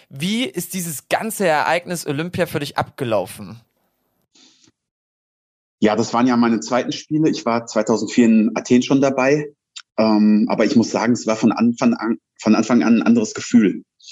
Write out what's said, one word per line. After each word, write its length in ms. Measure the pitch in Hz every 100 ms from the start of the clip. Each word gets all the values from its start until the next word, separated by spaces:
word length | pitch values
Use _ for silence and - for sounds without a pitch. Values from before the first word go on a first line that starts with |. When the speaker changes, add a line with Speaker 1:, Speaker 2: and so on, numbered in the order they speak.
| _
Speaker 1:
Wie 340 | 135 180 220
ist 300 | 262 180 -
dieses 340 | 190 170 143 -
ganze 380 | - 220 - 185
Ereignis 600 | 151 123 170 175 170 151
Olympia 380 | 139 175 185 165
für 120 | 160
dich 180 | 143 -
abgelaufen? 840 | - - 123 107 90 - 95 117 _ _ _ _ _ _ _ _ _ _ _ _ _ _ _ _ _ _ _ _ _ _
Speaker 2:
Ja, 160 | 104
das 180 | 107 117
waren 140 | 117 127
ja 100 | 120
meine 220 | 117 113
zweiten 340 | - 127 -
Spiele. 380 | - - 156 156
Ich 160 | - 117
war 200 | 117 117
zweitausendvier 600 | 113 110 107 107 - 117
in 240 | 110 107 -
Athen 260 | - 123
schon 180 | 123 135
dabei. 460 | 139 131 131 151 147 - _ - - -
Ähm, 520 | 110 107 107 107 117
aber 140 | -
ich 100 | 104
muss 160 | 117 104
sagen, 220 | 98 113
es 160 | 117 110
war 80 | 110
von 160 | 113
Anfang 420 | - 117 117 123
an, 240 | 117 113 113 _ _
von 140 | 110 104
Anfang 260 | 117 120
an 140 | - 113
ein 60 |
anderes 300 | - 117 107
Gefühl. 520 | - - - 92 - - _ -